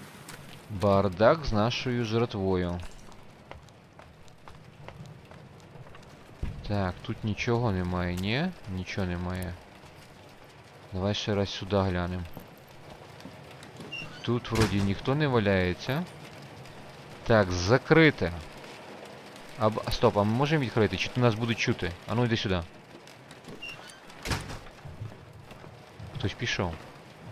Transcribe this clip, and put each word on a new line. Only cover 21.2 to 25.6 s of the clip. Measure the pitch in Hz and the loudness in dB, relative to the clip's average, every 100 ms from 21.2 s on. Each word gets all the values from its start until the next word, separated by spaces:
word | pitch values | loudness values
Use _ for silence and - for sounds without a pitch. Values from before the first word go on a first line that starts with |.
| 123 110 | 4 4
будуть | 117 113 | 0 0
чути? | - 117 90 87 - | 0 0 -2 -6 -2
А | 107 | 0
ну, | 123 | 2
йди | 113 | 2
сюди. | 107 92 82 - - - - - - - - - - - - - - - - - - - - - - - - - - - - - | 2 0 -2 -10 -18 -20 -20 -20 -20 -18 -16 -14 -14 -14 -16 -18 -18 -10 -4 -4 -4 -10 -12 -16 -16 -12 -12 -12 -18 -18 -18 -18